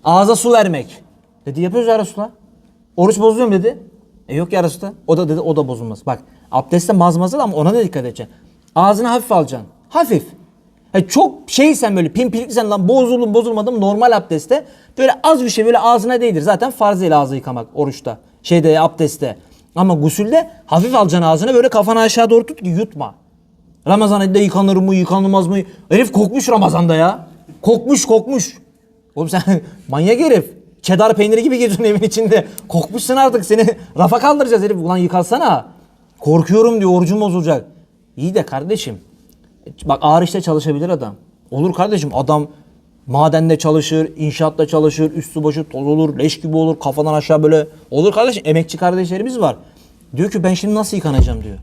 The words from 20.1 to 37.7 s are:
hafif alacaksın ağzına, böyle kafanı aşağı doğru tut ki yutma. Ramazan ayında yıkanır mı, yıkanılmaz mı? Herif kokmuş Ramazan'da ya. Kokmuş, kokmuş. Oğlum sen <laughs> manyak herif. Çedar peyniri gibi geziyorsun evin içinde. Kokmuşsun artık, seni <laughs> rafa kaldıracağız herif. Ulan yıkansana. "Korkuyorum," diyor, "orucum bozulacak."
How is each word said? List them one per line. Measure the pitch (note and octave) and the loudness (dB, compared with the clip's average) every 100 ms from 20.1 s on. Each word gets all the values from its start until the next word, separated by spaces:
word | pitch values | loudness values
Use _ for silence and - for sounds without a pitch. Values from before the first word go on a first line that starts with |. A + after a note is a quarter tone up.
| D#3 G#3 D#4 E4 - - | -2 0 0 0 -12 -2
hafif | D#3+ G#3+ | 0 2
alacaksın | B3+ G3 F3+ E3 | 2 2 2 2
ağzına, | D#3+ G#3+ | 2 2
böyle | B3+ B3 | 2 4
kafanı | A3+ G#3 A3+ | 2 2 2
aşağı | A3+ A3 A#3 | 2 2 4
doğru | A3+ A#3 | 2 2
tut | D#4 | -8
ki | F#3 | -4
yutma. | E3+ A3 D3+ A#2+ - _ _ _ _ _ _ - | -4 -4 -8 -14 -14 _ _ _ _ _ _ -2
Ramazan | G3+ G#3+ G3+ | 2 2 0
ayında | G3 F#3+ | 2 2
yıkanır | G3+ F#3+ G3 F#3 | 2 2 2 2
mı, | F#3+ | 2
yıkanılmaz | F#3+ F3 F#3 G3 F#3+ E3+ | 0 0 0 2 0 0
mı? | G3 F#3 - - | -2 -6 -14 -2
Herif | F#3+ B3+ | 0 2
kokmuş | G3+ G3+ B3+ B3 | 0 0 -2 0
Ramazan'da | A3+ F#3 E3 E3+ | 2 2 2 2
ya. | D#3+ E3+ G#3 - - - - | 2 2 0 -12 -20 -20 -6
Kokmuş, | - A#3 A#3 C#4+ - | 0 0 2 -2 2
kokmuş. | A3 A#3+ C4+ - - _ _ _ _ _ | 0 2 -6 -6 -12 _ _ _ _ _
Oğlum | - D#3+ | -10 -4
sen | F#3 F#3 | -2 0
<laughs> | F3+ - - - | -2 -2 -20 -8
manyak | C#3 E3+ A#3+ | -2 0 2
herif. | D#4+ A3+ - - _ _ | 4 2 0 -12 _ _
Çedar | - F3+ G#3+ | -2 2 2
peyniri | G#3 G#3 A3+ | 2 2 2
gibi | A#3 B3 | 0 0
geziyorsun | A#3+ G3 | 0 0
evin | A3 G#3 G#3+ | 0 0 -2
içinde. | G#3+ A3+ G#3+ - - - | -2 2 0 0 -14 -6
Kokmuşsun | E3+ E3 A3+ - C4 | -4 -4 -8 -2 2
artık, | C4 A#3 | 2 2
seni | F3+ G#3+ A3+ A3 | 0 2 2 0
<laughs> | - - | -10 0
rafa | F3+ A#3 | 2 2
kaldıracağız | C#4 D4 C4 A3+ | 2 2 2 2
herif. | G3+ G3 | 0 -4
Ulan | E3 F3+ | -2 -2
yıkansana. | F3+ F3+ F3 B3+ D4+ C#3+ - - _ _ _ _ | 0 -2 -2 0 0 0 -4 -20 _ _ _ _
"Korkuyorum," | D3 D#3+ D#3+ G3+ A3+ A3+ | 0 2 4 4 4 2
diyor, | F#3+ | 2
"orucum | F3+ F3 G#3 | 2 2 0
bozulacak." | G#3 F3+ D#3+ C#3+ - | -2 -2 -2 -2 -4